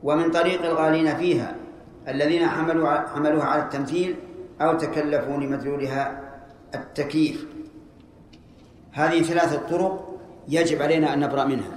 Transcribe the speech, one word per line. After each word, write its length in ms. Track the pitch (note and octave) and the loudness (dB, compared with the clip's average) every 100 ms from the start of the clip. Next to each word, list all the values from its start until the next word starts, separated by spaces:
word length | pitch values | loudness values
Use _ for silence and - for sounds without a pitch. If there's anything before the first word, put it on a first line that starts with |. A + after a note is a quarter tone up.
ومن 280 | C#3+ D3+ E3 | 2 2 4
طريق 340 | E3 F3 F3+ | 4 2 2
الغالين 520 | F3 E3 D#3 D#3+ D#3 D3+ | 0 2 4 4 2 0
فيها 380 | F3 C#3+ F#2+ - - - - - - | 0 0 -2 -10 -14 -18 -20 -16 -8
الذين 400 | C#3 D3 E3+ E3+ | 0 2 2 2
حملوا 400 | D#3 E3 E3 D3+ | 0 0 2 2
ع-، 180 | D3+ - | 2 0
حملوها 380 | C#3+ D3+ D#3 | 0 2 2
على 180 | C#3 D3+ | 2 0
التمثيل 540 | D3 C#3 C3+ E3 F3+ E3+ - - - - | 0 -4 -2 0 -2 -4 -10 -16 -16 -2
أو 180 | D#3 D#3+ | 0 2
تكلفوا 580 | D3 D#3+ D3 D3 C3 C#3+ | 0 -2 0 0 0 -4
لمدلولها 840 | C#3 C#3 C#3 C#3+ C3+ C3+ C3+ - - - - - - | -2 -4 -4 -4 -2 -2 -4 -6 -14 -16 -20 -20 -12
التكييف. 720 | - - - C#3+ D#3 D3+ B2+ - - - - - - - - - - - - - - - | -12 -10 -6 -2 2 0 0 -10 -14 -16 -18 -20 -20 -20 -20 -20 -20 -20 -20 -20 -20 -14
هذه 300 | C3+ D#3+ E3+ | 0 2 4
ثلاثة 460 | D#3+ E3+ E3+ D3 - | 2 2 2 0 -2
طرق 500 | F3 F#3+ F#3+ - - - - - | 0 0 -2 -10 -16 -18 -20 -2
يجب 340 | D#3 E3 D3 | 0 2 2
علينا 320 | D3 D#3+ D3+ | 2 4 4
أن 60 | C#3+ | 2
نبرأ 240 | C#3+ C#3 | 0 2
منها. 260 | C3+ B2+ F#2+ | 0 0 -4